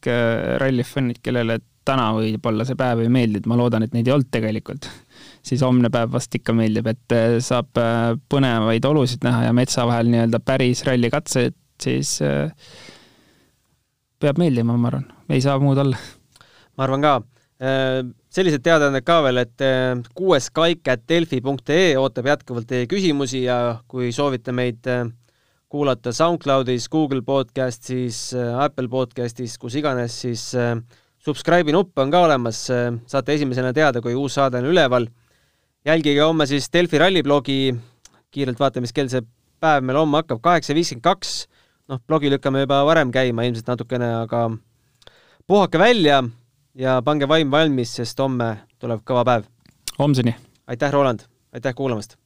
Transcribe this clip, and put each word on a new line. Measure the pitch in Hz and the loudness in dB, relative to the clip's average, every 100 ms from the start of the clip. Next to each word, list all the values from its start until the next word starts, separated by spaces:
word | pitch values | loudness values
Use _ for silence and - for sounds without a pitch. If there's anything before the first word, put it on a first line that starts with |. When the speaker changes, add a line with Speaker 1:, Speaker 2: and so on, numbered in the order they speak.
| - | -2
Speaker 1:
äh, | 120 117 113 - 123 | 0 0 0 -2 0
rallifännid, | 135 127 123 - 127 120 | 0 0 -2 -4 -4 -4
kellele | - 123 113 113 - _ - | -4 -2 -2 -4 -6 _ -2
täna | 135 113 110 | 0 0 0
võib-olla | 110 107 117 110 120 | -2 -2 -2 -2 -4
see | |
päev | 131 127 117 | -2 0 0
ei | 113 | 2
meeldinud, | 127 117 104 101 | 2 2 0 0
ma | 120 | 0
loodan, | 120 113 110 | 2 0 -2
et | |
neid | 120 113 | 0 2
ei | 143 | 2
olnud | 131 | 0
tegelikult, | 120 110 107 - 139 - - _ - - - - | -2 -2 -4 -8 -14 -14 -20 _ -20 -20 -20 -6
siis | 127 | 0
homne | 131 127 120 | 2 4 2
päev | 120 117 123 | 2 0 -2
vast | - | -4
ikka | 120 - 113 | -8 -2 0
meeldib, | 113 107 113 | 2 0 -2
et, | 110 _ | -4 _
äh, | 117 113 117 | 2 4 2
saab, | 123 123 - - | 0 -2 -2 -2
äh, | 117 117 117 113 _ | 0 2 0 -2 _
põnevaid | 143 135 113 110 113 127 | 0 2 2 2 2 2
olusid | 151 123 123 | 2 2 0
näha | 123 120 117 | -2 0 2
ja | |
metsa | 120 127 - 120 | 2 0 0 0
vahel | 117 117 | 2 2
nii-öelda | 117 117 113 | 2 2 0
päris | - 135 127 120 - | 0 0 2 0 0
ralli | 127 117 | 0 0
katse, | 143 - 135 123 | -2 -2 -2 -2
et | - _ _ | -4 _ _
siis, | - 127 143 - 71 | -4 -4 -4 -4 -2
äh, | - 156 - - - - - _ _ _ _ _ _ _ _ _ _ _ _ | -2 -4 -8 -20 -20 -20 -20 _ _ _ _ _ _ _ _ _ _ _ _
peab | 147 143 | -2 2
meeldima, | 175 123 117 | 2 2 0
ma | 120 120 | 0 0
arvan. | 135 135 - - | -2 -8 -16 -4
Ei | 143 | 0
saa | 131 135 | 0 2
muud | 139 139 | 2 2
olla. | 139 120 - - _ _ _ _ _ | 0 -2 -8 -20 _ _ _ _ _
Speaker 2:
Ma | - 135 | -6 -2
arvan | 135 147 | 0 2
ka. | 135 110 _ _ _ | 2 -2 _ _ _
Äh, | 131 135 131 131 127 117 _ | -4 -2 0 -2 -6 -12 _
sellised | - 185 147 143 | -2 0 0 2
teadaanded | 165 143 135 127 | 4 4 0 2
ka | 170 | 2
veel, | 143 123 | 4 0
et, | 120 _ | -2 _
äh, | 135 131 127 123 117 - | 0 2 0 -4 -8 -4
kuues | 185 151 - | 2 2 0
kaik | - 165 165 - | 0 0 0 -2
at | 123 _ | -2 _
delfi | 165 165 131 | 0 0 -4
punkt | 127 139 - | -4 -6 0
ee | 151 185 | 2 4
ootab | 135 135 131 123 | 2 0 -2 -2
jätkuvalt | 143 - 120 117 | -2 -2 -10 -4
teie | 127 120 | -4 -2
küsimusi | 202 185 143 135 131 123 | 0 0 0 -2 -4 -2
ja | 123 120 117 _ | 0 -2 -4 _
kui | 131 123 | -6 -4
soovite | 117 143 127 - | -2 -2 -2 -6
meid, | 123 123 117 127 | -2 -2 -4 -4
äh, | 123 117 117 _ _ _ _ _ | -4 -4 -10 _ _ _ _ _
kuulata | 147 143 123 123 | -4 -2 -2 -4
SoundCloudis, | 113 165 170 139 135 127 123 - | 0 0 0 0 0 0 -4 -2
Google | 160 151 135 | -2 0 -2
Podcastis, | 120 139 123 - 131 120 - 127 123 113 - | -2 -2 -2 -4 -4 -6 -8 -6 -6 -8 -8
äh, | 127 120 120 | -6 -4 -2
Apple | 143 - 127 | -2 -2 -6
Podcastis, | 131 127 - 120 120 120 - | -4 -4 -4 -8 -6 -12 -10
kus | 123 131 | -8 -4
iganes, | 151 127 120 117 127 | -2 -2 -4 -6 -8
siis, | 117 - 127 | -8 -6 -4
äh, | 120 117 113 _ _ _ - | -2 -4 -8 _ _ _ -8
subscribe'i | 147 - 175 156 | -6 2 2 4
nupp | 156 196 - | 2 0 0
on | 135 | 2
ka | 170 | 4
olemas, | 175 139 117 113 - | 4 4 0 -6 -4
äh, | 127 120 120 120 | -2 -2 -4 -4
saate | 139 127 | -4 -2
esimesena | 147 143 127 127 | -2 0 -2 -2
teada, | 127 151 120 | 2 2 2
kui | 117 | -2
uus | 123 139 143 | -4 -2 0
saade | 139 123 | 0 0
on | 127 | 0
üleval. | 175 139 123 117 _ _ _ _ _ _ _ 139 | 2 4 2 0 _ _ _ _ _ _ _ 0
Jälgige | 165 151 143 | 2 4 4
homme | 151 160 143 | 4 2 0
siis | 143 131 | 0 0
Delfi | 170 175 147 | 0 2 4
ralliblogi, | 175 185 143 143 135 135 135 120 117 _ - _ _ | 4 4 2 0 2 -2 0 -2 -8 _ -20 _ _
kiirelt | - 135 120 | -6 -4 0
vaatame, | 139 127 120 | 0 0 -6
mis | |
kell | - 139 | -4 -2
see | 127 113 _ _ _ | -4 -6 _ _ _
päev | 160 147 | 2 2
meil | 127 135 | 2 0
homme | 156 147 | 2 0
hakkab, | 165 131 | 0 -2
kaheksa | 165 175 - 147 | 0 0 0 -2
viiskümmend | 170 117 | -2 -2
kaks. | 165 190 - - - _ _ _ _ | 0 0 -4 -10 -12 _ _ _ _
Noh, | 131 _ | -12 _
blogi | 156 143 | 0 2
lükkame | 139 139 135 | 0 0 0
juba | 135 139 143 | 2 2 4
varem | 165 135 | 2 2
käima | 131 131 117 120 | 0 0 0 -2
ilmselt | 117 113 | -4 -4
natukene, | 123 - 123 120 117 | -6 -4 -4 -2 -4
aga | 113 120 117 113 _ _ _ _ - _ _ _ - | -4 -2 -2 -6 _ _ _ _ -20 _ _ _ 0
puhake | 202 185 160 | 2 4 4
välja | 208 240 151 139 127 117 _ _ _ 131 | 4 4 4 4 0 -8 _ _ _ -6
ja | 131 131 | 0 0
pange | 120 151 139 | 0 0 2
vaim | 160 147 | 2 2
valmis, | 143 160 131 117 - | 2 2 0 -4 -6
sest | 117 - | -8 -4
homme | 135 127 117 104 _ _ | -2 -2 -4 -6 _ _
tuleb | 120 113 | -8 -8
kõva | - 127 120 | -2 0 2
päev. | 120 101 _ _ _ - - | 0 -2 _ _ _ -16 -2
Speaker 1:
Homseni. | 143 131 120 110 - _ - | 0 2 0 -2 -12 _ -14
Speaker 2:
Aitäh, | 123 143 | -4 0
Roland. | 143 139 110 - _ _ | 2 2 0 -8 _ _
Aitäh | 123 131 | -10 -8
kuulamast. | 123 135 113 107 _ | -6 -4 -4 -6 _